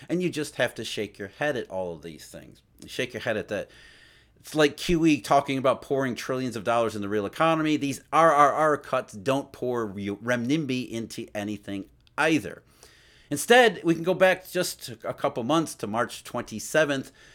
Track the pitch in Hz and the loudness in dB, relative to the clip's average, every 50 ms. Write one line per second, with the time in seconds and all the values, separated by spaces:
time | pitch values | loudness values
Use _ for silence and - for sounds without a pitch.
0 | - - 160 175 180 170 120 143 147 - - - 127 117 - - 113 - - - | -8 -4 -4 -2 -2 -2 -2 -4 -6 -6 -2 -2 -2 -2 -2 -4 -10 -8 -6 -6
1 | 107 101 - - 101 95 - - 147 151 143 120 - - - 95 92 87 85 78 | -6 -6 -8 -12 -14 -12 -8 -4 -4 -2 -2 -4 -6 -6 -6 -6 -6 -6 -6 -10
2 | 73 85 80 71 - - - 78 65 62 - _ _ _ _ - - - - - | -12 -14 -16 -16 -18 -18 -18 -18 -18 -20 -20 _ _ _ _ -20 -20 -14 -6 -6
3 | 127 123 - 110 - 123 110 107 90 - 107 98 - - - - - - - - | -6 -6 -6 -6 -4 -2 -2 -4 -4 -4 -6 -6 -6 -8 -14 -20 -20 -20 -20 -20
4 | - - - _ _ _ _ _ - - - 156 156 147 - - - - 180 160 | -20 -20 -20 _ _ _ _ _ -16 -6 0 2 2 2 2 -2 -2 0 2 4
5 | 160 165 151 131 - - 147 139 139 - 135 135 127 135 117 - - - 143 135 | 6 4 4 4 2 4 4 4 4 2 -2 0 2 2 0 0 -2 -4 -2 -2
6 | 135 131 117 - - - 131 131 131 127 107 117 92 117 117 120 117 110 101 107 | 0 -2 -4 -6 -6 -6 -4 -4 -4 -4 -6 -6 -2 0 2 2 2 0 0 -4
7 | 101 98 104 107 101 98 - - 160 165 165 160 156 156 151 143 143 139 131 - | -4 -2 -2 -2 -2 -2 -2 0 2 2 2 2 2 0 0 0 0 -2 -4 -6
8 | - - - 151 165 165 147 143 147 139 110 131 156 156 147 143 - - - 131 | -8 -2 2 4 6 6 8 8 6 6 6 4 4 4 2 2 0 -2 -2 -2
9 | 117 - - 107 92 127 131 139 139 135 - - 135 123 123 120 113 104 92 101 | -2 -4 -12 -8 -2 0 0 0 -2 -6 -10 -6 -4 -4 -2 -2 -4 -4 -6 -6
10 | 98 98 101 101 113 117 123 123 117 120 143 165 156 127 131 127 123 - 107 113 | -4 -4 -4 -4 -2 -2 -2 0 0 0 0 0 0 -2 -2 -4 -4 -6 -6 -8
11 | 113 - - - 113 - - 107 104 104 107 101 - - 101 98 98 - _ _ | -8 -8 -10 -12 -12 -8 -8 -6 -6 -6 -6 -8 -8 -10 -8 -10 -10 -12 _ _
12 | _ _ - - 147 160 165 139 95 82 - - - _ _ _ - - _ _ | _ _ -4 0 2 2 2 2 0 -2 -12 -12 -18 _ _ _ -20 -20 _ _
13 | _ _ _ _ _ - 147 143 - - 233 247 247 226 180 - - 170 165 156 | _ _ _ _ _ -8 -6 -4 2 6 8 8 8 6 4 2 0 0 0 0
14 | 165 175 185 - 190 185 180 180 - - - 180 175 - - - - - 117 - | 2 0 2 4 4 4 4 2 -2 -8 -4 -4 -2 -4 -4 -10 -12 -14 -14 -10
15 | - - 123 - - 139 - 131 113 120 151 165 156 - - - - 104 104 117 | -8 -8 -6 -2 -2 -2 0 0 -2 2 2 2 0 -2 -6 -8 -8 -4 -2 -2
16 | 120 110 - - - - - 120 113 - 113 107 - - - 156 156 143 143 135 | -2 -2 -4 -12 -14 -10 -8 -8 -8 -8 -10 -10 -8 -2 2 2 2 2 0 -4
17 | 127 - - _ - - - | -6 -10 -14 _ -20 -20 -20